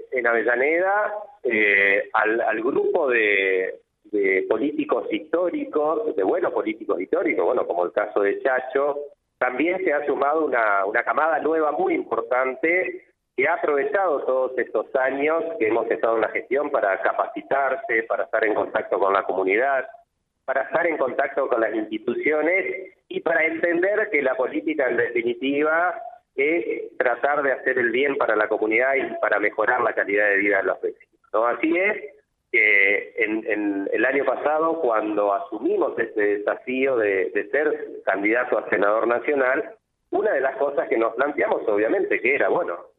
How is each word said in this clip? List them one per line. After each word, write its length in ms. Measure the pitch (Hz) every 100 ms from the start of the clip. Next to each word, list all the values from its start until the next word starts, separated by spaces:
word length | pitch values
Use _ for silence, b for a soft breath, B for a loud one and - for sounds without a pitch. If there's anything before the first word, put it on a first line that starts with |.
| -
en 140 | 131 117
Avellaneda, 880 | 117 110 120 139 165 190 202 208 208 - -
eh, 640 | 127 110 104 101 98 101 -
al, 280 | 110 107 117
al 220 | 113 110
grupo 460 | 117 170 202 190 143
de, 680 | 120 104 101 95 92 92 - _ _
de 400 | 107 104 98 95 95
políticos 580 | 110 143 151 139 123 -
históricos, 1040 | 107 - 165 180 151 139 151 151 156 151
de 80 | -
buenos 300 | 95 165 151
políticos 480 | 110 104 107 - 90
históricos, 460 | 92 165 180 104 90
bueno, 200 | 104 -
como 200 | 87 90
el 60 |
caso 280 | - 101 107
de 220 | 101 98
Chacho, 560 | 135 127 - 139 143 143 143 _ _ -
también 440 | 123 127 160 185
se 80 | 185
ha 120 | 147
sumado 400 | 143 127 139 160
una, 400 | 151 123 110 98
una 180 | 98 117
camada 360 | 120 120 160 156
nueva 340 | 143 160 151
muy 220 | 147 185
importante 1120 | 156 - - - 123 131 127 160 180 180 - - _ _ -
que 100 | 139
ha 80 |
aprovechado 720 | 170 - 143 139 202 190 139
todos 340 | 123 131 127 127
estos 360 | 110 113 - 135
años 480 | 131 139 147 165 160 -
que 100 | 147
hemos 200 | 127 -
estado 280 | 113 117 113
en 60 |
la 60 | 107
gestión 420 | 101 - 131 151
para 300 | 135 104 95
capacitarse, 1000 | 104 - 98 - - 139 135 131 - 113
para 220 | 113 98
estar 200 | 95 113
en 80 | 107
contacto 460 | 104 98 - - 95
con 160 | 95
la 80 | 98
comunidad, 640 | - 92 95 104 135 135 - - _ _ _ _
para 180 | - 135
estar 240 | 131 147 175
en 100 | 147
contacto 500 | 131 113 143 - 135
con 120 | 117
las 120 | 110
instituciones 1200 | 113 107 107 - 120 127 151 151 190 - - - _ -
y 140 | 180
para 260 | 160 165 160
entender 640 | 160 175 170 190 208 214
que 100 | -
la 140 | 127
política, 540 | 127 120 143 160 151 127
en 80 | 120
definitiva, 1080 | 117 120 117 120 135 143 151 160 180 175 - - _
es 600 | - 143 170 - - - -
tratar 460 | 127 120 139 147
de 100 | 139
hacer 260 | 123 135 127
el 120 | 120
bien 260 | 120 139 139
para 180 | 117
la 140 | 107 107
comunidad 460 | 104 107 110 131
y 80 | 139 117 113
para 180 | 107 104
mejorar 440 | 104 - 107 113
la 100 | 113
calidad 360 | 104 95 101 104
de 60 | 98
vida 220 | 101 98
de 60 |
los 160 | 92 -
vecinos, 500 | 87 - _ _ _
¿no? 140 | 104 117
Así 300 | 120 160 170
es 200 | 196 214 - - _ _ -
que 640 | 117 107 101 98 101 - -
en, 260 | 107 110 113
en 440 | 107 104 98 98
el 120 | 107 123
año 180 | 139
pasado, 560 | 131 120 147 156 165 165
cuando 540 | 123 110 107 104 104
asumimos 640 | 101 - 107 143 208 139 117
este 400 | 110 110 104 101
desafío 580 | 104 101 - 127 135 127
de, 340 | 104 98 90
de 180 | 101 98
ser 380 | 139 151 127 - -
candidato 520 | - 98 104 117 127 110
a 140 | 101
senador 360 | 101 101 110 110
nacional, 680 | 120 151 143 127 139 151 - _ _ -
una 220 | 359 302
de 80 | 156
las 160 | 131 -
cosas 320 | 143 143 151
que 80 | 120
nos 180 | 113
planteamos, 520 | 113 143 147 214 165 117
obviamente, 520 | 104 110 190 - 120
que 160 | 117 139
era, 120 | 98
bueno, 300 | 127 - 87 -